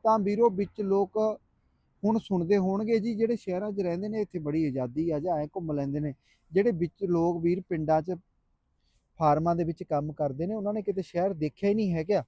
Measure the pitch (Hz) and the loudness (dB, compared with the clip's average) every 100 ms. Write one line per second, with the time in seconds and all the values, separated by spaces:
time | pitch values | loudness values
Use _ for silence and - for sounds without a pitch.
0 | 220 220 196 208 233 190 196 - 196 196 | 4 2 2 4 2 2 -4 -4 0 0
1 | 196 214 214 214 _ _ _ _ _ _ | 0 0 -2 -2 _ _ _ _ _ _
2 | 202 220 - 185 165 202 185 196 220 226 | 0 0 0 -2 2 2 2 0 2 0
3 | 220 214 226 233 - 180 208 202 180 170 | 0 0 0 0 -2 -4 -4 -2 -2 -2
4 | 208 214 202 180 147 156 151 131 127 131 | -4 -4 -4 -4 -2 0 0 -2 -4 -2
5 | 170 147 165 160 151 190 165 147 139 147 | -2 -2 -2 -2 -4 -6 -4 -4 -2 -4
6 | 151 135 _ _ _ 175 214 175 170 _ | -4 -8 _ _ _ 2 2 2 -4 _
7 | 190 170 170 175 170 185 - 165 151 156 | 0 2 2 2 0 0 -2 -4 2 2
8 | 160 180 _ _ _ _ _ _ _ _ | 2 -8 _ _ _ _ _ _ _ _
9 | _ - 156 147 165 170 165 165 170 147 | _ 0 2 4 2 0 -2 -4 -2 -2
10 | 151 147 147 135 175 220 196 214 202 190 | -2 -2 -4 -2 -4 -2 -4 -4 -4 -4
11 | - 170 190 170 151 _ 202 220 202 165 | -4 -2 -2 0 -4 _ 0 2 2 0
12 | 160 196 | 2 0